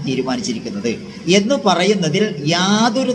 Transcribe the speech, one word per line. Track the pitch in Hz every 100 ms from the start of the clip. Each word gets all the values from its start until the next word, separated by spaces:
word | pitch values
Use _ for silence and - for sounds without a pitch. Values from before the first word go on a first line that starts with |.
| 143
തീരുമാനിച്ചിരിക്കുന്നത് | 127 127 123 117 113 113 101 117 95 - - 165 196
എന്ന് | 208 277 202
പറയുന്നതിൽ | 170 190 202 156 185 214 156 147 170
യാതൊരു | 190 214 240 240 254